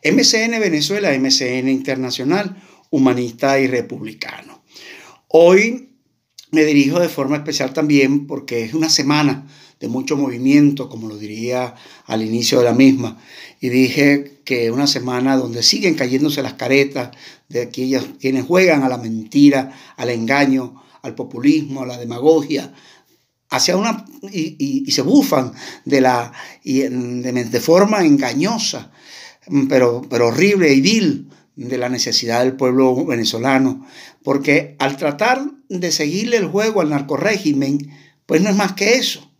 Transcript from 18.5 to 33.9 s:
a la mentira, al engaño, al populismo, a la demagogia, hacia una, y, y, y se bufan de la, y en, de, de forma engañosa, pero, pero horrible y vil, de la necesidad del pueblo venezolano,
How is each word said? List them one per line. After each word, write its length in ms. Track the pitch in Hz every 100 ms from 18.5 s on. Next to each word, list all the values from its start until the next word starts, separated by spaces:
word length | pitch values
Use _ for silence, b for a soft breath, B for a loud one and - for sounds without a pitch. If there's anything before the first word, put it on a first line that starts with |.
| 180 185 151
a 60 | 131
la 100 | 123
mentira, 760 | 113 113 107 143 143 139 135 B B B
al 160 | 123
engaño, 720 | 120 113 139 143 131 123 - b b
al 140 | 131 120
populismo, 680 | 131 - 135 156 151 135
a 60 | 127
la 100 | 123
demagogia, 760 | 117 117 143 160 143 139 - b b b b b _ _ _
hacia 280 | 127 151 180
una, 280 | 226 226 - -
y, 340 | 196 202 156 -
y, 240 | 139 135 -
y 60 |
se 100 | -
bufan 520 | 135 277 - 147 123 B B B -
de 160 | 139
la, 320 | 131 123 117 B B B -
y 160 | 135
en, 400 | 127 123 120 123
de, 100 | 123
de 280 | 123 117 120
forma 420 | 131 170 202 214
engañosa, 880 | 170 139 131 123 180 226 - 135 - B B B B B - 139 135
pero, 320 | 135 123 120 131
pero 180 | 120 120
horrible 460 | 117 190 202 165
y 80 | 135
vil, 480 | 143 226 185 - - b b -
de 220 | 123 123
la 100 | 123
necesidad 560 | 127 120 110 117 117
del 140 | 127 131
pueblo 480 | 131 127 131 127 156
venezolano, 840 | 120 113 113 127 135 135 135 B